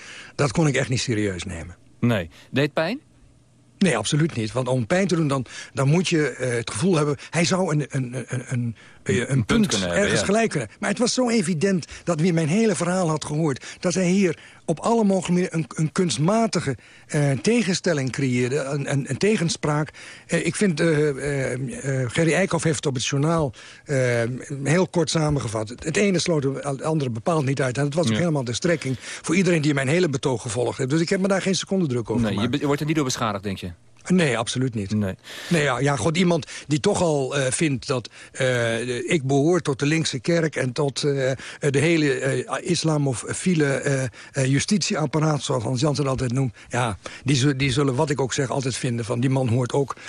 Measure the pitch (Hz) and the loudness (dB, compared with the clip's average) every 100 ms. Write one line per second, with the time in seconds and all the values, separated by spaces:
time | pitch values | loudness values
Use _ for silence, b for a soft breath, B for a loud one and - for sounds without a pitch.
0 | B B B - 143 - 151 127 135 123 | B B B -2 -2 2 2 2 0 -2
1 | - 107 104 90 92 82 85 - - - | -2 -2 -2 -4 -8 -10 -12 -16 -20 -2
2 | 120 107 82 B B 127 151 - 160 277 | 0 0 -4 B B -2 0 0 -2 -4
3 | _ _ - _ _ _ _ - 180 117 | _ _ -20 _ _ _ _ 0 2 2
4 | 107 147 160 120 107 120 127 131 113 180 | 0 0 0 -2 -4 -2 0 0 0 0
5 | 196 165 151 135 120 B B - 139 165 | 2 0 0 -2 -4 B B -2 2 2
6 | 185 165 143 127 127 120 113 107 185 160 | 2 2 0 -2 -2 -2 -4 -2 2 2
7 | 147 139 B 156 165 180 185 151 135 135 | 2 -2 B -2 0 0 0 0 0 -4
8 | 123 127 117 127 - 123 120 110 B B | -4 -6 -6 -8 -4 -4 -4 -6 B B
9 | - 196 - 135 - 226 208 202 131 87 | -2 -2 2 0 2 2 2 0 0 0
10 | 202 214 196 208 220 151 107 B 202 202 | 2 0 2 2 2 -2 -8 B -4 0
11 | 240 - 247 226 165 165 196 185 - B | 0 2 2 2 0 0 0 0 -4 B
12 | - 165 180 165 156 196 226 175 170 185 | -4 0 2 2 2 2 2 0 0 0
13 | 170 156 - 151 160 127 B B 185 180 | 0 -2 -4 -2 -2 -2 B B -2 0
14 | 175 190 185 147 B B - 156 208 233 | 2 4 2 0 B B -4 -2 2 4
15 | 202 190 - 175 185 165 151 - 156 - | 4 2 2 0 2 -2 -4 -2 -2 0
16 | 180 107 160 220 226 175 139 127 B B | 0 2 2 2 2 0 -2 -6 B B
17 | B 151 143 139 202 240 185 175 185 151 | B 0 2 2 2 2 2 0 0 0
18 | 131 127 135 123 123 143 135 147 135 135 | 0 -2 0 2 2 0 -2 -4 -2 -2
19 | 131 - 196 220 170 - 147 147 151 B | -2 0 2 2 0 -2 -2 0 -2 B
20 | B B B 170 165 - 208 156 170 147 | B B B -2 -2 0 0 2 2 4
21 | 151 131 139 139 127 127 127 - 139 131 | 2 0 -4 -2 -2 -4 -6 -6 -4 -2
22 | 123 - 165 151 190 165 165 147 147 123 | -2 0 2 2 2 0 0 0 -2 -2
23 | - 139 151 165 143 B B B - 135 | -2 0 2 2 0 B B B -4 0
24 | 127 120 117 127 - 139 139 170 180 170 | 2 2 0 -4 -8 -6 0 2 2 0
25 | 156 165 151 143 113 110 110 120 151 190 | 0 2 2 0 0 -4 -4 -6 -4 2
26 | 208 175 - 156 135 135 143 139 156 160 | 2 2 2 0 0 -2 -6 -4 -2 0
27 | 131 113 180 160 135 139 131 123 143 151 | -2 -2 0 0 0 0 0 0 -2 0
28 | 135 110 170 147 117 113 175 165 131 127 | 0 2 0 0 -2 -2 0 0 -2 -6
29 | - - - 170 185 165 147 139 131 170 | -8 -10 -2 2 4 4 2 0 2 2
30 | 175 139 147 123 120 110 117 107 131 160 | 2 0 -2 -2 -4 -2 -2 -2 0 0
31 | 165 190 196 196 185 185 - 196 160 123 | 2 0 2 0 0 -2 -2 -2 0 -2
32 | 104 117 110 98 117 143 143 143 151 156 | -2 0 0 0 -2 0 0 0 0 0
33 | 131 - 117 101 98 95 90 85 - - | 0 -2 -2 -2 -6 -8 -10 -12 -20 -12
34 | - 180 156 113 117 127 131 110 95 107 | 2 4 4 0 -2 -2 -2 -2 -2 -2
35 | 101 87 B B B 170 143 123 139 143 | -2 -6 B B B 0 2 2 2 2
36 | 170 160 180 165 - B B 147 202 185 | 0 2 2 2 -2 B B 0 2 2
37 | 175 147 131 139 131 - 160 131 - 131 | 2 2 0 0 0 0 0 0 -2 -4
38 | - B B - 131 123 117 113 123 120 | -4 B B -2 0 2 0 0 -2 -4
39 | - 170 131 139 151 180 - 135 143 160 | -2 0 2 2 4 2 0 0 2 2
40 | 151 131 - 170 156 127 127 123 143 - | 0 -2 0 2 2 0 -4 0 -2 0
41 | 147 139 131 131 B B 147 139 156 170 | -2 0 0 -2 B B 0 2 4 4
42 | 147 127 131 127 120 131 185 170 160 151 | 2 2 0 -2 -2 -4 -2 0 2 2
43 | 139 117 - - 185 165 143 131 143 135 | 0 -2 -6 -4 0 2 2 0 0 -2
44 | 131 B B - 131 139 - 202 - 190 | -2 B B -2 2 2 2 0 0 -2
45 | 151 160 156 147 - 131 117 127 151 135 | 0 0 0 0 -2 -2 -2 0 0 0
46 | 139 127 127 127 131 B B 123 123 98 | -2 -2 -2 0 -2 B B -2 -2 -4
47 | B B - 143 143 135 139 123 139 123 | B B 0 2 2 2 0 2 0 2
48 | 151 131 135 - 131 139 131 - 127 117 | 0 0 -2 -2 -2 -2 -2 -2 -4 -4
49 | 110 120 131 135 131 131 123 139 135 - | -2 0 0 2 2 0 0 0 -2 -4